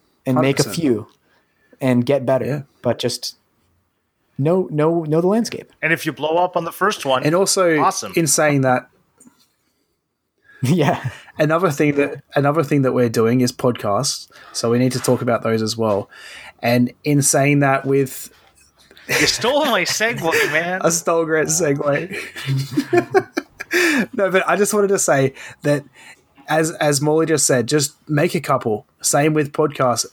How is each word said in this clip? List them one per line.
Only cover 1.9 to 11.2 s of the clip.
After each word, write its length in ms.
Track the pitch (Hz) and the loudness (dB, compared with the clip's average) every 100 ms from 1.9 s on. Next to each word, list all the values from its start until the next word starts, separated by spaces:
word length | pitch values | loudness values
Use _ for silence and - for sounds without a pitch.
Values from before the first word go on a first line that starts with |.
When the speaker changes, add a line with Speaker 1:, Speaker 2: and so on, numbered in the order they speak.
| 123 120 | 0 2
Speaker 1:
get 180 | 139 127 | 0 0
better. 180 | 131 | -2
Speaker 2:
Yeah. 180 | 117 147 - _ | -2 -6 -8 _
Speaker 1:
But 160 | 123 117 | -4 -2
just 380 | 123 - - - _ _ _ _ _ _ _ _ _ - | -4 -6 -10 -14 _ _ _ _ _ _ _ _ _ -4
know, 300 | 143 185 180 | 0 0 -2
know, 320 | 147 156 170 | 0 0 0
know 160 | 156 156 | 0 0
the 40 | 180 | 2
landscape. 460 | 220 220 - - - | 0 -2 -8 -14 -4
Speaker 3:
And 120 | 156 | -2
if 100 | 160 160 | -2 -4
you 60 | |
blow 240 | 135 151 170 | -4 -2 0
up 200 | 180 175 | 0 -2
on 60 | |
the 80 | 165 | -4
first 320 | - 196 208 139 | -2 -2 -2 0
one, 180 | 131 | 0
Speaker 2:
And 100 | 147 | 2
also, 460 | 175 190 196 175 156 | 2 2 2 2 4
Speaker 3:
awesome. 320 | 180 - 208 | 2 0 -4
Speaker 2:
in 120 | 180 160 | 0 0
saying 320 | - 151 143 | 2 2 2
that, 300 | 131 127 - _ _ _ - _ _ _ _ | 2 0 -2 _ _ _ -20 _ _ _ _
<laughs> 920 | _ _ _ _ _ _ _ _ - | _ _ _ _ _ _ _ _ -6
Speaker 1:
Yeah. 480 | 127 175 147 - 123 - | 0 2 2 0 -6 -10